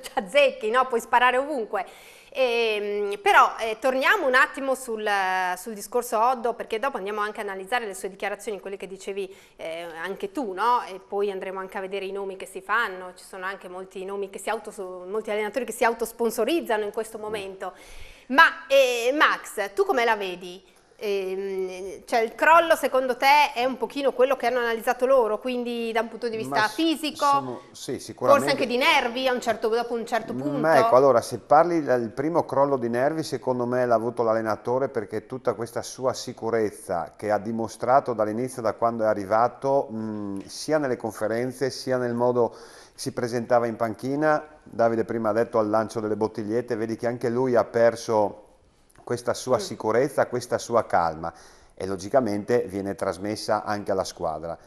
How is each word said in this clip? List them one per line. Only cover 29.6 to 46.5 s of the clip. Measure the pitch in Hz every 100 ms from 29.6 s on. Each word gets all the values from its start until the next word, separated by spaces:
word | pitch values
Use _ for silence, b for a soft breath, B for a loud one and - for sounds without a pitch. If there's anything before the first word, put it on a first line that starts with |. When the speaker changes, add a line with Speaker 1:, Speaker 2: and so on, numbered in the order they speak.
| 226
Speaker 1:
dopo | 233 233
un | 233 214
certo | 226 -
Speaker 2:
Ma | 123
Speaker 1:
punto? | 143 143 160
Speaker 2:
ecco, | 151 131 123
allora, | 139 120
se | - 117
parli | - 147 170 170
del | 139 127 117
primo | 110 147 170 -
crollo | 135 143 135
di | 120
nervi, | 120 139 160
secondo | 147 127 - 123 120
me | 123
l'ha | 123
avuto | 113 117 117
l'allenatore, | 113 110 110 104 - 127 135
perché | 120 101 107 -
tutta | 131 120
questa | 101 117 117
sua | 101 - 127
sicurezza | 110 - 117 113 113 107 - - 90 78
che | - 104
ha | 104
dimostrato | 101 113 110 - 117 139 127
dall'inizio, | 107 107 107 127 127
da | 110
quando | 101 117 117
è | 110
arrivato, | 104 95 110 120 - 139 139 -
mh, | 110 110 107 101 98 -
sia | - - 156
nelle | 139 117
conferenze, | 113 - 107 113 127 127 131
sia | - - 127
nel | 123
modo | 120 123 123 113
che | B B B B
si | - 131
presentava | - 120 120 113 123 117
in | 110
panchina. | 113 104 131 143 156 151 - -
Davide | - 104 117 113
prima | 107 117 110
ha |
detto | 107 117 113
al | 107
lancio | 110 107 117
delle | 107 104
bottigliette, | 107 - 104